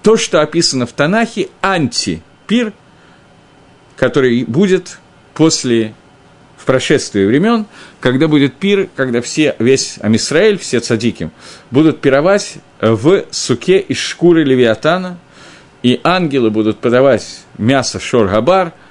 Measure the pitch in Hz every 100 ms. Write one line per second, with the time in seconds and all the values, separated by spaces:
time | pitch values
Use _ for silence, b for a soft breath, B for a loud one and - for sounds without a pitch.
0 | - 220 - 170 151 160 160 131 120 -
1 | 147 214 233 - 170 _ 196 185 131 -
2 | - 82 - _ - 226 220 - _ b
3 | b b b _ _ _ _ _ _ -
4 | 127 147 127 120 131 123 202 185 - -
5 | _ _ _ - 160 - 131 117 110 107
6 | _ _ _ _ _ - - 131 - 139
7 | - 101 98 135 214 233 208 B B -
8 | 127 131 160 151 139 - 196 202 - -
9 | 131 120 117 - 151 - 117 131 - -
10 | 107 110 - 147 214 208 - 123 - 117
11 | 117 - 82 B B B - 127 156 -
12 | 143 135 165 202 - - - - 110 113
13 | 131 196 - - - 127 - 190 - 131
14 | - - 170 165 147 131 123 107 151 180
15 | 185 175 _ B B B B _ 123 123
16 | - 185 165 135 113 110 110 107 127 120
17 | 135 113 - - - - 110 135 - 95
18 | - 123 101 104 127 190 170 b b